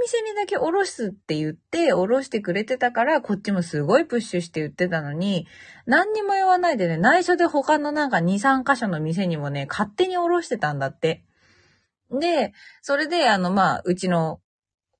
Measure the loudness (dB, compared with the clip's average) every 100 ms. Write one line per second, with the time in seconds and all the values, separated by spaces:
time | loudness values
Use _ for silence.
0 | 0 -2 -4 -4 -4 -2 0 0 -2 -4
1 | -8 -8 -6 -4 -4 -6 _ 0 2 2
2 | 2 0 0 -4 -2 -4 -2 -2 0 0
3 | 0 0 0 -4 -2 -4 -2 -2 2 2
4 | 2 -2 -2 -6 -4 -6 -6 -2 -2 -2
5 | -4 -4 -2 -2 -4 -14 -20 -12 0 2
6 | 2 0 0 2 2 4 2 2 0 2
7 | 4 4 4 2 2 2 2 2 0 -2
8 | 0 0 0 2 2 2 2 0 0 -2
9 | -2 -2 -2 -2 -4 -6 -6 -4 -4 0
10 | 0 0 0 0 -2 -2 -2 -2 -4 -2
11 | -2 -2 _ _ _ _ _ _ _ _
12 | _ -2 0 0 0 -6 -20 -14 -4 -2
13 | 0 2 2 2 2 2 2 2 -2 -2
14 | 0 0 0 -6 _ _ _ _ _